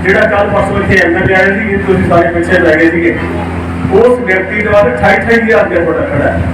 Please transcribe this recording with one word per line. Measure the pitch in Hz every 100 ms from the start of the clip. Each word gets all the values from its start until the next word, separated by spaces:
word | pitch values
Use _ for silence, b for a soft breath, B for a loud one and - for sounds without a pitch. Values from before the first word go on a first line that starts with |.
ਜਿਹੜਾ | 180 208
ਕੱਲ੍ਹ | 214 208 208
ਪਰਸੋਂ | 208 - 202
ਇੱਥੇ | - 190 -
ਐਮ | 170
ਐਲ | -
ਏ | 190
ਆਏ | 196
ਸੀ, | 202 214 196 -
ਤੁਸੀਂ | 180 175
ਸਾਰੇ | 175 170
ਪਿੱਛੇ | 170 170 180
ਪੈ | 170 156
ਗਏ | 165
ਸੀਗੇ, | 170 170 - - - - - - - -
ਉਸ | 196 240 247
ਵਿਅਕਤੀ | 190 190 190 214
ਦੇ | 208
ਵੱਲ | 202 202
ਅਠਾਈ, | - 202 214
ਅਠਾਈ | 220 226
ਹਜ਼ਾਰ | 220 220
ਰੁਪਇਆ | 202 180
ਤੁਹਾਡਾ | 165 - -
ਖੜਾ | - -
ਹੈ। | - -